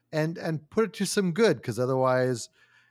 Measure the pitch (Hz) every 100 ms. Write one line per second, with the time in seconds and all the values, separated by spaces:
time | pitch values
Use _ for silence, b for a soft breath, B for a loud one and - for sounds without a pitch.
0 | _ 156 160 170 170 156 - - 220 -
1 | 190 - 185 165 226 190 - 107 127 131
2 | 131 127 127 120 - b b b b